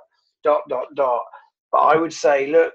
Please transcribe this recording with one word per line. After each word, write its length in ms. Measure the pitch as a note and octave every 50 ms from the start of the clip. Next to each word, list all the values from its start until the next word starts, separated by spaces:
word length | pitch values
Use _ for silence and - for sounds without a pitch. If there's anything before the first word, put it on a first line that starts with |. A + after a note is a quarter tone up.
| - _ _ _ _ _ _ _ _
dot, 200 | D#3 D3 D3 D3 D3
dot, 260 | C3 B2 B2+ - D3+
dot." 300 | C#3 C#3 B2+ B2 A2+ - - - - _ _ _ _ _ _ -
But 80 | C3
I 160 | C#3 - D3+
would 160 | D#3+ E3 D#3+ -
say, 340 | - - D#3+ C#3+ C#3 C#3
look, 280 | C#3 D3+ E3 E3 D#3+ -